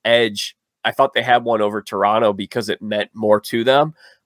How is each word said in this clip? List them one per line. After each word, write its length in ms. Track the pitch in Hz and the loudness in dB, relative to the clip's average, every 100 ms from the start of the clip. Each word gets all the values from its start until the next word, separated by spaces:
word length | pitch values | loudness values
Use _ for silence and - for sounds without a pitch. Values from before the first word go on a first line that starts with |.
edge. 520 | 113 117 113 104 - _ _ _ | 2 2 2 -2 -12 _ _ _
I 80 | 113 | -6
thought 220 | - 135 | 0 0
they 80 | 123 | 0
had 220 | 123 123 | 2 2
one 160 | 117 110 | 2 0
over 220 | 104 107 | 0 -4
Toronto 500 | - 101 101 110 110 | -8 -2 0 2 0
because 360 | 101 98 120 101 | -2 -6 -6 -4
it 140 | - | -6
meant 280 | 107 104 101 | -4 -6 -6
more 260 | 110 107 104 | -4 0 0
to 220 | - 117 | 0 -2
them. 300 | 120 139 160 - - _ | 2 2 0 -4 -20 _